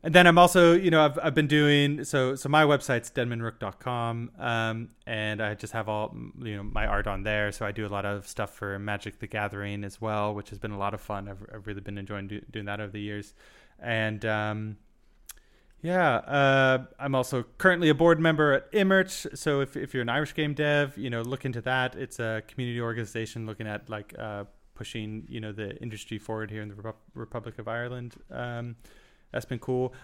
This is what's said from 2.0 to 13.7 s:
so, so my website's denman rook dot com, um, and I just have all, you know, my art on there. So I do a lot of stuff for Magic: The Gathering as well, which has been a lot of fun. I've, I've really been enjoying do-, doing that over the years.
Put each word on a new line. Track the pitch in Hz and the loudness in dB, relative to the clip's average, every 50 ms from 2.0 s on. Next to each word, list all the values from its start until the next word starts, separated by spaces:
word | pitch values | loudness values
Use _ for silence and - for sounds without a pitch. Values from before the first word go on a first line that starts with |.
| - | -4
so, | - - 139 131 127 139 | -2 0 0 2 0 -2
so | 131 - | -4 -2
my | 139 147 151 156 | 4 6 6 6
website's | 143 147 139 - - 131 117 - - | 6 4 2 2 0 -2 -2 -2 -4
denman | _ 143 120 120 117 113 | _ -4 -2 -2 -4 -6
rook | 117 117 113 _ | -6 -8 -8 _
dot | 113 98 - _ | -10 -10 -10 _
com, | - 127 123 120 117 117 117 117 117 117 - | -8 -6 -4 -2 -2 -4 -4 -6 -8 -10 -10
um, | - - 123 117 113 113 113 113 113 113 - _ _ _ | -8 -4 -2 -2 0 -2 -2 -4 -6 -8 -12 _ _ _
and | - 117 107 107 107 107 104 | -8 -6 -4 -2 -4 -2 -2
I | 110 104 104 | -4 -4 -4
just | 101 - 104 - | -6 -10 -8 -6
have | 117 107 107 | -6 -4 -2
all, | 107 107 107 - - 117 117 113 - - 127 | -2 -4 -4 -6 -8 -12 -14 -14 -14 -12 -10
you | 113 104 | -8 -8
know, | 101 | -8
my | 101 107 117 113 107 | -8 -4 -2 -2 0
art | 110 101 101 107 | 0 0 -2 -2
on | 107 98 98 101 | -2 -4 -4 -2
there. | 107 107 104 104 104 | -2 0 0 0 -2
So | 101 - 113 | -4 -4 -6
I | 101 | -6
do | 101 110 107 | -4 -6 -6
a | 101 | -4
lot | 101 101 98 | -4 -4 -4
of | 101 101 101 90 | -4 -6 -6 -8
stuff | - - - 107 98 - | -12 -8 -8 -8 -8 -8
for | - 104 101 98 | -10 -8 -8 -8
Magic: | 101 101 104 104 98 - 107 - | -6 -6 -6 -6 -6 -8 -12 -12
The | _ - | _ -14
Gathering | 98 - 107 104 101 101 101 101 101 101 101 101 | -8 -6 -4 -4 -4 -6 -8 -8 -8 -8 -8 -10
as | 98 - - | -10 -10 -8
well, | 113 110 107 104 104 107 104 | -6 -4 -2 -2 -2 -2 -4
which | 104 101 - | -6 -10 -12
has | 104 98 | -14 -10
been | - 107 | -10 -8
a | 104 | -6
lot | 98 98 101 101 | -4 -4 -4 -4
of | 107 | -6
fun. | - - 107 98 101 | -8 -8 -8 -8 -8
I've, | 101 98 98 104 - | -10 -14 -14 -16 -16
I've | 110 107 101 | -18 -14 -12
really | 107 101 101 | -10 -10 -10
been | 98 - 101 | -10 -10 -10
enjoying | 101 98 - 107 101 98 | -10 -8 -8 -8 -8 -8
do-, | 95 104 104 - - | -8 -10 -12 -12 -10
doing | - 110 101 | -12 -10 -8
that | 101 101 101 | -6 -6 -6
over | 107 101 | -8 -10
the | 98 107 | -8 -8
years. | 101 104 104 104 101 - - _ - - - - - _ | -8 -8 -8 -8 -10 -12 -18 _ -20 -20 -20 -20 -20 _